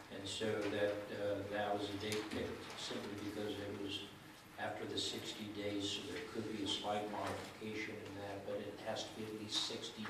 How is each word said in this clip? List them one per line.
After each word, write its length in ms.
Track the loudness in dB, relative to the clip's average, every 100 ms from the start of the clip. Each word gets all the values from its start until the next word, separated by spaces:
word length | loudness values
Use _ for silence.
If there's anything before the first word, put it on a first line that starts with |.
| -8 -6
and 100 | -2
so 200 | 2 4 4 4
that, 200 | 6 6 4 0
uh, 240 | 0 2 2 2
that 180 | 2 4 4
was 80 | 2
a 60 | 0
date 200 | 2 2 2
picked 340 | 0 0 -2 -6 -6
simply 340 | -4 -2 -2 -4 -2
because 220 | 0 0
it 180 | 0 -2 -2
was 180 | -2 -2 -6 -10 -14 -14 -12 -4
after 240 | -2 0 0
the 80 | 2
sixty 480 | 2 0 -4 -4 -4
days, 320 | 0 2 2 2
so 120 | 0 -2
there 120 | -2 -2
could 160 | -2 0
be 140 | 0
a 40 | 2
slight 380 | 2 4 2 2
modification 800 | 0 0 0 -4 -6 -2 0 -2
in 180 | -2 -4 -4 -4
that, 160 | -4
but 160 | 0 0
it 160 | -2 -4 -2
has 140 | 0 -2
to 40 |
be 80 | -4
at 120 | -2 -2
least 320 | 2 2 4
sixty 320 | 0 -4 -4